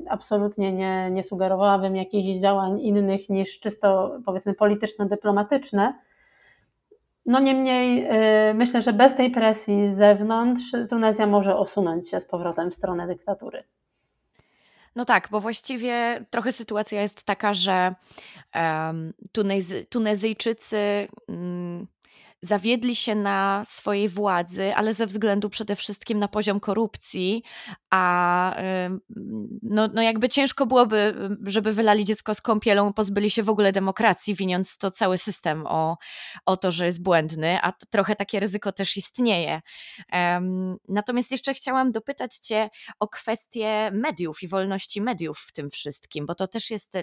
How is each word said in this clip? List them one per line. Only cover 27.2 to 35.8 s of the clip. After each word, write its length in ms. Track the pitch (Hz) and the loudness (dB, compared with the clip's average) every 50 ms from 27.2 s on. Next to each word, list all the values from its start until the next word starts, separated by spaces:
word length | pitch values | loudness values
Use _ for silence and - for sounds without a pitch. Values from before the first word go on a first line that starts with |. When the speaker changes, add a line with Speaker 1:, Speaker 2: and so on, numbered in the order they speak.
| 180 185 220 233 - - - - - 233 202 - _ - | 0 0 0 -2 -4 -10 -16 -18 -18 -18 -18 -20 _ 0
Speaker 2:
a, 640 | 190 190 185 180 180 180 180 175 175 180 185 185 - | 2 2 4 4 4 4 4 4 2 2 2 0 -2
em, 440 | - 190 190 190 185 180 180 185 - - - - - - - 220 214 - - - 208 | -4 -4 -2 -2 -2 -2 -4 -6 -8 -10 -12 -14 -12 -10 -8 -8 -8 -8 -10 -10 -10
no, 260 | - 113 208 214 220 220 220 | -6 -2 0 2 2 2 2
no 80 | 226 | 2
jakby 260 | 226 226 226 214 240 240 | 2 2 2 2 0 0
ciężko 380 | - 285 277 277 - - 277 | 2 2 0 0 0 0 0
byłoby, 480 | 226 254 247 240 208 220 214 202 214 - - 196 196 202 - - | 4 4 4 4 6 4 2 2 2 0 -2 -6 -6 -6 -6 -6
żeby 260 | 202 190 220 202 220 | -2 -2 0 0 0
wylali 320 | 214 214 226 214 208 214 208 | 0 2 4 4 4 4 4
dziecko 300 | 185 214 - - - 208 | 0 -2 -2 -2 -4 -4
z 60 | - | -2
kąpielą, 520 | - - 214 214 - 220 202 202 202 202 | 0 0 0 2 2 4 4 4 4 2
pozbyli 380 | 202 214 208 196 202 202 208 208 | 0 0 -2 0 0 0 0 0
się 120 | - 226 | 0 0
w 60 | 208 214 | 0 2
ogóle 240 | 214 202 208 196 | 2 4 4 4
demokracji, 640 | 190 196 196 190 190 - 233 214 180 - - 220 196 | 2 2 0 0 0 2 4 4 4 2 0 -2 -2
winiąc 440 | 165 196 185 180 185 190 - - - | -2 -2 0 0 0 0 -2 -2 -4
to 120 | - 190 | -4 -4
cały 280 | - - 214 185 185 180 | -2 0 0 2 2 0
system 480 | - 214 175 - - 170 151 160 151 | -2 -4 -4 -2 -2 -2 -2 -2 -4
o, 300 | - - 160 | -4 -2 0